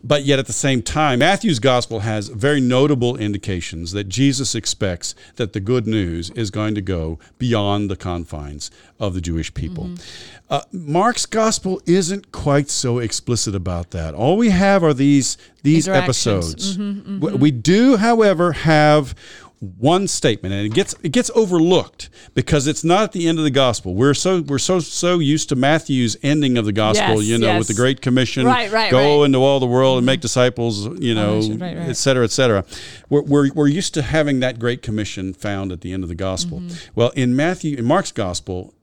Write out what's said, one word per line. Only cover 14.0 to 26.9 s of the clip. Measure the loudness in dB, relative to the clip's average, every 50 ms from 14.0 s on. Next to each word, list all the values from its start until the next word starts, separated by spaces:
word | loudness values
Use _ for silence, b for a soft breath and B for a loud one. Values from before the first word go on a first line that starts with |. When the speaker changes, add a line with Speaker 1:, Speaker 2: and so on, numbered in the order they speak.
| -6 -6 -4
Speaker 1:
All | -2 2 2 2
we | 4 4 4
have | 4 4 4 4 4 4 4
are | 2 2
these, | 4 4 4 4 4 4 0 -6 b b b b b 2
these | 4 4 4 4 2
Speaker 2:
Interactions. | 0 2 2 2 0 0 0 0 0 0 -2 -4
Speaker 1:
episodes. | -6 -6 -6 -6 -4 -4
Speaker 2:
Mm-hmm, | -6 -6 -6 -8 -8 -10 -6 -4
Speaker 1:
We, | -4 -4
Speaker 2:
mm-hmm. | 0 2
Speaker 1:
we | 2 2
do, | 2 2 2 4 4 6 6 6 6
however, | 4 4 2 4 6 6 4 4 4 2 0
have | 0 0 2 4 4 6 6 6 6 4 2 0 -8 B B B B B B B B _ -14 -14 -10 0
one | 2 2 2 2 0 -2
statement, | -4 0 0 0 0 0 -4 -6
and | -4 -2 -4
it | -2 0
gets, | -2 -2 -2 -6 -8 -6
it | -2
gets | 0 0 0 2 2
overlooked | 0 2 2 2 2 4 4 4 2 0 -2 _ _ -20 -20 B B B B _
because | -4 -2 0 0 0 2
it's | 0 -2 -2
not | 0 2 2 2 2
at | 0
the | -2 -2 0 0
end | 0 2
of | 0
the | 0
gospel. | 2 2 2 2 0 -2 -6 -6 -2
We're | 2 2 2 2
so, | 2 0 0 0 0
we're | -2 -2 -4 -4
so, | 0 0 0 -2
so | -2 -4 -6 -4 -2 0 0 2
used | 2 2 0 0 0 -2
to | -2
Matthew's | 0 2 2 2 2 0 -2 -2 0 0 0 -2 -2
ending | -2 0 0 2 2 2 0 0
of | 0
the | 0
gospel, | 0 0 0 2